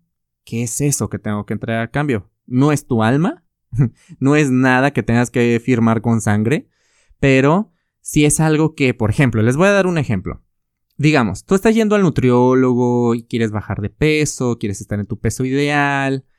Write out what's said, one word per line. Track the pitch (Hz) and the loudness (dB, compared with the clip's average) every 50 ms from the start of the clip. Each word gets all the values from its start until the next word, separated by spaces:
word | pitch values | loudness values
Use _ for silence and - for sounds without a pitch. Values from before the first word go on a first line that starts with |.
| _ _ _ _ _ _ _ _ _ | _ _ _ _ _ _ _ _ _
¿qué | - 113 117 117 | -10 -8 -8 -6
es | 113 - - | -6 -6 -4
eso | 143 147 139 - 113 98 | -2 -2 -2 -2 -4 -6
que | - 98 | -6 -8
tengo | - 107 104 104 101 | -8 -6 -6 -6 -6
que | - 113 | -8 -8
entregar | 107 - 113 113 113 | -8 -6 -6 -6 -4
a | 113 113 | -6 -6
cambio? | - 143 147 147 123 101 - _ _ _ _ | -4 -4 -2 -2 -4 -4 -6 _ _ _ _
¿No | - 123 127 139 151 | -6 -2 0 2 2
es | 151 139 - | 0 0 -2
tu | - 131 113 110 | -2 -2 0 2
alma? | 113 131 143 170 233 339 - _ _ _ _ _ _ | 2 2 0 0 -2 -4 -6 _ _ _ _ _ _
<laughs> | - 110 135 113 - _ _ - 170 - | -2 -2 -2 -2 -2 _ _ -20 -8 -2
¿No | 127 135 147 | 0 2 4
es | 151 151 135 | 4 2 2
nada | 127 127 131 131 127 127 135 143 | 2 2 2 2 2 2 2 0
que | - 131 107 | 0 -2 -2
tengas | - 117 120 123 113 | 0 0 0 0 0
que | - 127 120 120 117 113 - | 0 0 2 2 2 0 0
firmar | - 127 113 117 113 113 113 | 0 0 2 2 2 2 0
con | 110 117 117 113 | 0 0 -2 0
sangre?" | - 110 104 104 107 117 143 - - _ _ _ _ _ _ _ _ _ _ - | 0 0 0 0 0 0 -2 -4 -4 _ _ _ _ _ _ _ _ _ _ -2
Pero | - 139 131 131 131 143 160 196 220 - _ _ _ _ _ _ | 2 2 4 4 4 4 2 2 -2 -4 _ _ _ _ _ _
si | - - - 151 147 | -12 -4 0 2 2
es | 147 156 156 | 2 2 2
algo | 156 160 156 151 160 151 - | 2 2 2 2 0 0 0
que, | - 143 127 120 | 0 -2 -2 0
por | - 117 104 | 0 -2 -2
ejemplo, | - - 143 123 110 110 | 0 2 0 0 2 0
les | 107 120 127 147 | 0 0 2 2
voy | 185 202 | 2 2
a | |
dar | 202 196 185 185 | 2 2 0 0
un | 175 160 | 0 -2
ejemplo. | 131 107 113 92 - 87 - - _ _ _ _ _ _ _ _ _ _ _ - | -2 -2 -4 -6 -6 -8 -10 -12 _ _ _ _ _ _ _ _ _ _ _ -2
Digamos, | 135 156 151 143 120 98 92 - - | 0 2 2 2 0 0 -4 -6 -4
tú | - 190 | -2 0
estás | 196 - 226 220 | 2 2 2 2
yendo | 226 220 208 208 | 2 2 2 2
al | 208 196 | 2 2
nutriólogo | 160 - - 120 123 123 123 123 127 127 127 127 127 123 120 123 120 120 120 120 117 117 | 2 0 2 2 2 4 4 4 4 2 2 2 2 2 0 0 0 0 0 0 0 -2
y | 120 117 | -2 -4
quieres | - - 120 117 110 | -6 -4 -2 -2 -2
bajar | 107 104 - - 101 101 | -4 -6 -6 -8 -8 -6
de | 104 98 | -8 -8
peso, | - - 147 156 151 151 151 143 - - 131 123 117 - | -4 -2 0 0 2 0 0 -2 -4 -4 -4 -4 -4 -4
quieres | - 104 98 - | -4 -6 -8 -8
estar | 104 - 104 104 | -10 -8 -6 -6
en | 101 - | -6 -6
tu | 113 - | -8 -6
peso | - 113 - - 131 | -4 -4 -4 -4 -4
ideal, | 131 131 139 143 147 147 147 143 143 139 139 139 135 135 135 - _ _ | -2 -2 -2 -2 0 0 0 0 -2 -2 -2 -2 -2 -4 -6 -8 _ _